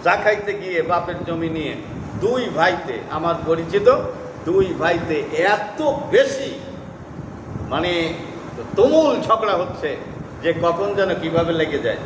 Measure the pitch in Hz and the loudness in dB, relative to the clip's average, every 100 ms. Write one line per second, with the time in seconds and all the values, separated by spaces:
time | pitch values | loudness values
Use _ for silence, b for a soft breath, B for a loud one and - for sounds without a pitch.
0 | 170 175 208 208 202 196 185 175 160 175 | 4 4 4 2 -2 -6 -2 -2 2 0
1 | 175 165 175 165 165 160 143 113 - - | 0 -6 -4 -4 -2 -2 -4 -6 -10 -10
2 | - 113 202 254 220 151 175 175 - 117 | -8 -2 0 0 -2 2 2 2 -4 -8
3 | - 151 165 160 147 165 165 196 208 269 | -6 -4 -2 -2 0 0 2 4 6 4
4 | - - - - - 190 190 143 160 175 | 0 -8 -10 -10 0 2 2 2 0 0
5 | 165 151 135 156 180 208 208 - 302 285 | 0 -2 -2 0 2 2 0 -2 0 0
6 | 285 208 277 269 269 - - - - - | 2 4 4 2 -6 -8 -12 -14 -14 -14
7 | - - - - - - - 131 175 175 | -14 -12 -12 -12 -10 -8 -4 -2 0 0
8 | 165 165 - - - - - - 247 311 | -2 -4 -10 -12 -12 -12 -6 4 6 8
9 | 302 240 175 220 214 180 180 - 151 135 | 6 2 2 2 4 0 -2 -4 -4 -4
10 | - - - - 165 165 170 170 202 196 | -8 -12 -12 -4 -2 2 2 2 0 2
11 | 190 170 160 165 170 165 156 143 117 101 | 2 2 0 2 2 2 0 0 -2 -4